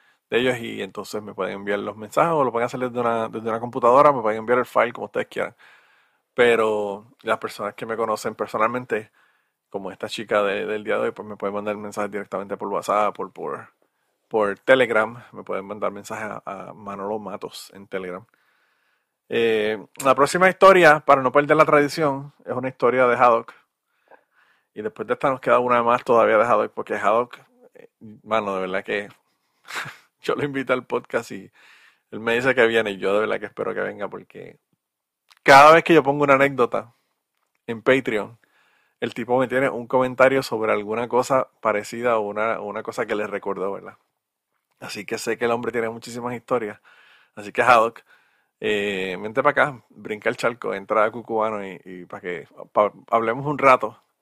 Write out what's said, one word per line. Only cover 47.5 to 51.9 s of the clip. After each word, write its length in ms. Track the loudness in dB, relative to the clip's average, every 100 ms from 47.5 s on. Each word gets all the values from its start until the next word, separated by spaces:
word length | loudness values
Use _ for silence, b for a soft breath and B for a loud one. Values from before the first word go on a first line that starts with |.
que, 100 | 0
Haddock, 420 | 4 4 4 -2 b b b b b _
eh, 580 | -4 -2 -2 -4 -6 -8
vente 220 | -6 -2
pa' 60 | 0
acá, 320 | 2 0 -4 _
brinca 400 | -16 -10 -6 -4
el 80 | -2
charco, 360 | -4 -4 -6
entra 320 | -6 -2 0 0
a 60 |
Cucubano 540 | -2 -6 -2 -2 -4 -10
y, 140 | -14
y 200 | -16